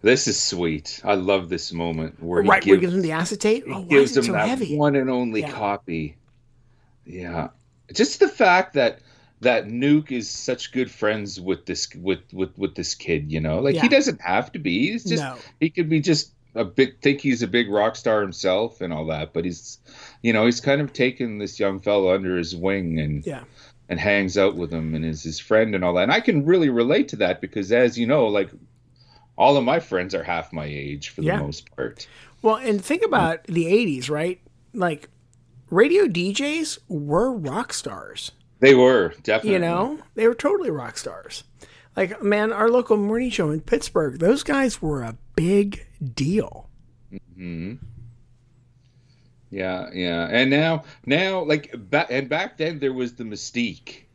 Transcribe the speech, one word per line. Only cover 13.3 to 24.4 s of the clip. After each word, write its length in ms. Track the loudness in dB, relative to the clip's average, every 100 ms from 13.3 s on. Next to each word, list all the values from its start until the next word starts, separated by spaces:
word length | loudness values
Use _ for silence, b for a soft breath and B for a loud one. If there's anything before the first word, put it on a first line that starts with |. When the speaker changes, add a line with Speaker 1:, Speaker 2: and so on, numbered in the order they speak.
Speaker 1:
you 80 | -4
know? 180 | -2 0
Like, 160 | 0
he 60 | 2
Speaker 2:
Yeah. 60 | 4
Speaker 1:
doesn't 320 | 4 2 -2
have 320 | -2 -2 -2
to 80 | -6
be. 320 | -4 0 -2
He's 120 | -4
just, 180 | -4 -4
Speaker 2:
No. 140 | -4 -10 B _
Speaker 1:
he 100 | -4
could 200 | -2 0
be 120 | 0
just 300 | 2 0 0 _ _
a 100 | -6
big, 360 | -6 2 2 2
think 200 | 0 0
he's 220 | 0 -2
a 60 | 0
big 200 | 0 0
rock 280 | 2 0 0
star 240 | 0 0
himself 600 | 0 -4 -2 0 -2 -6
and 120 | -8
all 140 | -6 -6
that, 260 | -6 -6
but 120 | -4
he's, 340 | -4 -6 -14 -20 B B B B
you 100 | 0
know, 120 | 4
he's 160 | 4 2
kind 200 | 2 0
of 120 | 0
taken 460 | 0 -2 0 -8 -6
this 200 | -8 -2
young 220 | -2 -2
fellow 340 | 0 2 2
under 220 | 0 0 -4
his 160 | -4
wing 460 | -4 -2 -2 -2 -2
and 260 | -2 -4 -6
Speaker 2:
Yeah. 160 | -10 -14 b b _ _
Speaker 1:
and 100 | -4
hangs 400 | 0 2 0
out 160 | 2